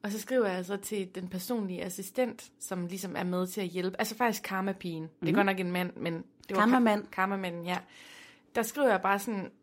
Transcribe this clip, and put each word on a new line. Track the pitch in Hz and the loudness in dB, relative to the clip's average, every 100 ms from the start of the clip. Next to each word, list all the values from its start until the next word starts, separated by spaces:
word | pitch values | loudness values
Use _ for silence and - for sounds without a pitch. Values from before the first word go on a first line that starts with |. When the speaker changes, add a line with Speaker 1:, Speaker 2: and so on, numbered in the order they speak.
Speaker 1:
Og | 208 | -4
så | 208 | -6
skriver | - 254 214 | 0 2 2
jeg | 185 | 0
altså | 180 202 | -2 -6
til | 196 214 185 185 | -4 -4 -4 -6
den | 180 | -8
personlige | 185 180 240 202 175 | -8 -4 -2 -2 -4
assistent, | 180 185 196 - 247 220 - _ | -6 -6 -6 -2 -2 -2 -16 _
som | - 185 175 | -8 -4 -4
ligesom | 185 185 175 | -4 -6 -4
er | |
med | 180 180 180 | 0 0 0
til | 196 | -2
at | 185 | -4
hjælpe. | 175 185 190 | -2 -4 -2
Altså | 214 220 | -4 0
faktisk | 240 220 | 0 0
karmapigen. | - 190 190 190 180 160 | -4 -2 -2 -2 -6 -6
Det | 160 _ | -8 _
er | 165 | 2
Speaker 2:
Mhm. | 170 | 4
Speaker 1:
godt | 196 | 4
nok | 190 | 2
en | 180 | 0
mand, | 180 180 - | -2 -2 -4
men | 170 165 - _ - | -6 -6 -10 _ -2
det | 196 | 4
var | |
Speaker 2:
Karmamand. | 214 254 233 208 | 6 8 6 4
Speaker 1:
ka-, | 208 | 0
karmamanden, | - 190 196 190 170 170 | -2 0 0 -4 -6 -4
ja. | 180 - - - - - - _ - | -4 -6 -20 -20 -20 -20 -20 _ -2
Der | |
skriver | 226 285 269 | -2 4 4
jeg | 196 | 6
bare | 190 202 | 4 2
sådan | 202 208 180 _ | 0 -4 -6 _